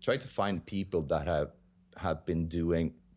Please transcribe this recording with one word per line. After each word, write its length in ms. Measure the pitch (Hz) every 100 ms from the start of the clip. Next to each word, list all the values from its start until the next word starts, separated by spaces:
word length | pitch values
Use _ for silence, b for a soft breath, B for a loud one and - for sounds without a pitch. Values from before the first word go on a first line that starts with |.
try 140 | - 139
to 100 | -
find 380 | - 101 90 -
people 360 | 101 95 87
that 240 | 71 80 78
have, 240 | 78 76 - _ _ _ -
have 280 | 92 80 -
been 220 | 82 82
doing 460 | 85 82 82 80 - -